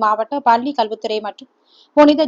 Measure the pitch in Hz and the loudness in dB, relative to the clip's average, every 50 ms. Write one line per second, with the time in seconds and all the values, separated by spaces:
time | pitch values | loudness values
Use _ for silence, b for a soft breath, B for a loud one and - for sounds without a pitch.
0 | 220 214 214 214 220 - 285 285 277 247 233 233 240 285 285 - 226 214 220 220 | -2 -2 -2 -2 -4 -6 -6 -2 0 2 2 2 0 -4 -4 -4 -4 -4 -4 -10
1 | - 220 214 214 214 208 196 - 262 _ _ _ b b b b b b b 294 | -8 -6 -6 -6 -8 -10 -14 -16 -20 _ _ _ b b b b b b b 4
2 | 302 294 302 277 311 | 4 4 4 2 -2